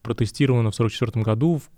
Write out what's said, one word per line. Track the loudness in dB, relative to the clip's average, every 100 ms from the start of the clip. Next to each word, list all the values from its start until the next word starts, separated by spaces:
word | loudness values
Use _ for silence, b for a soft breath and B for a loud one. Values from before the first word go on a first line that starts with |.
протестирована | -6 -2 -2 0 2 2 0
в |
сорок | 0 -2
четвёртом | 0 -4 -2
году | 0 2 2 0 -4